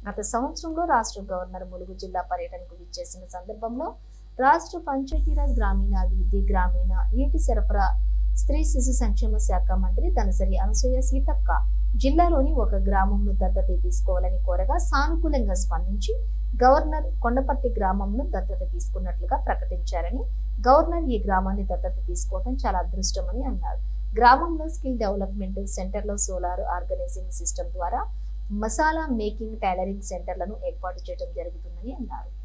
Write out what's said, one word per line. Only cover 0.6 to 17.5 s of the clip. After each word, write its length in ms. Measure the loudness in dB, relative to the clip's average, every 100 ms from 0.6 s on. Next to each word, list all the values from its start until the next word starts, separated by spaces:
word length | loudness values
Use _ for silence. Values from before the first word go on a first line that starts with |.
| -8 -4
రాష్ట్ర 360 | 0 0 0 -8 -8
గవర్నర్ 320 | -8 -8 -12
ములుగు 300 | -12 -12 -14
జిల్లా 260 | -12 -8 -6
పర్యటనకు 560 | -4 -6 -6 -12 -16 -18
విచ్చేసిన 420 | -16 -14 -12 -12
సందర్భంలో 720 | -12 -14 -12 -8 -6 -6 -8 -10 -20 -20 -20 0
రాష్ట్ర 380 | 4 4 2 -10 -4
పంచాయతీరాజ్ 680 | -4 0 2 2 4 4 2
గ్రామీణాభివృద్ధి, 840 | 2 2 2 2 2 2 2 2 4
గ్రామీణ 580 | 4 4 4 4 4 2
నీటి 240 | 4 2 2
సరఫరా, 640 | 2 2 2 4 4 4 2 2 2
స్త్రీ 300 | 2 2 2
శిశు 280 | 2 2 2
సంక్షేమ 440 | 2 2 2 2 2
శాఖ 360 | 2 2 4
మంత్రి 380 | 4 4 4 4
దనసరి 480 | 4 4 4 4 4
అనసూయ 420 | 2 4 4 4
సీతక్క 680 | 4 2 2 2 2 2 2 2 2 4
జిల్లాలోని 560 | 4 6 4 4 4
ఒక 220 | 2 2
గ్రామంలో 580 | 2 2 4 4 2 2
దత్తత 500 | 2 2 2 2 2
తీసుకోవాలని 600 | 0 0 0 0 0 0 0
కోరగా 320 | 0 2 0
సానుకూలంగా 760 | 2 2 2 2 2 2 2
స్పందించి 600 | 0 0 -2 -2 -2 -2 -2 -2 -4 -2 2
గవర్నర్ 560 | 6 6 4 -2 -2 -2
కొండపర్తి 480 | 0 0 0